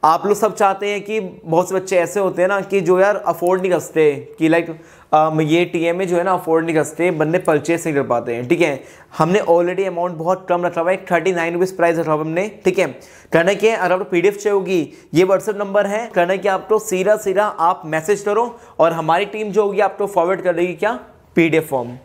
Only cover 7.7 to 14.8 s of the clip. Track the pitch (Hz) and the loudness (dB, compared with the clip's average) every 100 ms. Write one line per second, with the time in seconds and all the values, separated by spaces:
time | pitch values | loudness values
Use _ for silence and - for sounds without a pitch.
7.7 | 170 165 143 123 120 117 117 123 165 165 | -2 0 -2 0 -2 -2 -6 -2 2 2
8.7 | 135 - - - - 156 196 - 170 175 | -2 -10 -20 -20 -2 2 2 4 2 2
9.7 | 180 190 175 175 165 165 185 185 175 170 | 0 -4 -2 -6 -4 -2 -4 0 0 0
10.7 | 165 165 190 190 175 165 175 165 175 185 | -2 -2 -2 0 0 0 -2 -2 0 -2
11.7 | 185 170 165 160 151 156 165 208 - - | 2 0 2 0 -2 -2 -4 -4 -2 -2
12.7 | 180 165 123 - - - 165 170 202 220 | 0 -2 -4 -20 -20 0 2 2 2 2
13.7 | 220 180 185 196 175 180 202 208 202 180 | 2 0 0 0 0 0 0 -2 -2 0
14.7 | 180 | -2